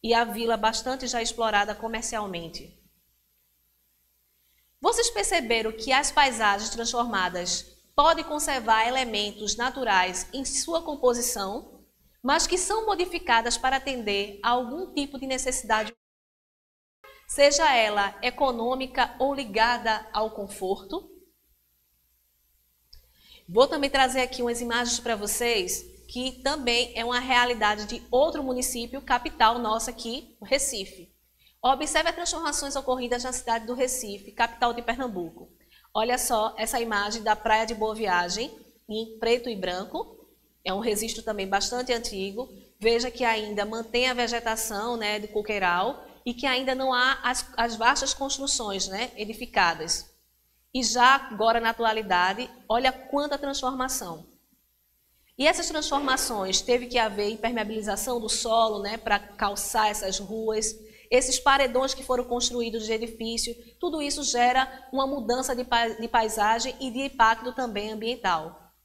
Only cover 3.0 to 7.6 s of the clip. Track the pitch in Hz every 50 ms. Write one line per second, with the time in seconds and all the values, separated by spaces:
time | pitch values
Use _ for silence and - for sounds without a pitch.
3 | _ _ _ _ _ _ _ _ _ _ _ _ _ _ _ _ _ _ _ _
4 | _ _ _ _ _ _ _ _ _ _ _ _ _ _ _ _ 262 370 466 -
5 | 466 - - - - - 392 339 262 214 233 226 220 220 220 220 220 277 262 269
6 | 294 - - 302 285 269 247 220 220 208 202 202 214 226 - 233 233 233 - 240
7 | 240 240 214 190 185 180 175 180 175 180 - -